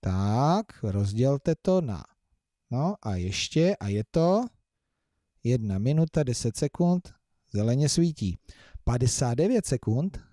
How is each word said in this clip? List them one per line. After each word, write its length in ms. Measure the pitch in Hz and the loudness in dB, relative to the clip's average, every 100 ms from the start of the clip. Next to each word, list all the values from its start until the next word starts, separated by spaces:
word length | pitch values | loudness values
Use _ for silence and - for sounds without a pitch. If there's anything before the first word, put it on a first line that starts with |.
Tak, 760 | - 92 98 110 143 180 220 - | -2 0 0 2 2 0 -2 -8
rozdělte 720 | 110 98 101 107 127 139 - 160 | -4 -2 -2 2 2 2 0 -2
to 180 | - 185 | 2 0
na, 240 | 151 92 - _ _ _ _ _ _ | 0 -6 -12 _ _ _ _ _ _
no 240 | 120 156 208 | -2 -2 -4
a 140 | 110 95 | -4 -4
ještě, 600 | 90 95 - - 262 302 | -2 -4 -2 2 2 0
a 120 | 202 | -2
je 160 | 147 - | -4 -2
to 360 | - 165 196 247 _ _ _ _ _ _ _ _ _ | 0 2 2 -2 _ _ _ _ _ _ _ _ _
jedna 340 | 117 123 110 95 | -2 0 0 -2
minuta, 440 | 110 151 160 - | 0 2 2 0
deset 340 | 139 117 117 - | -2 -2 -4 -2
sekund, 580 | 147 - 175 180 - - _ _ _ | -4 0 0 0 -2 -20 _ _ _
zeleně 360 | 101 107 127 147 | -2 0 2 2
svítí. 500 | - 170 156 101 90 _ - - - | 2 0 0 -6 -6 _ -20 -20 -8
Padesát 500 | - 120 123 - 127 | -2 0 0 0 -2
devět 320 | 120 175 247 - | 2 2 2 0
sekund 540 | 131 - 113 175 - - | -2 0 -2 -2 -6 -18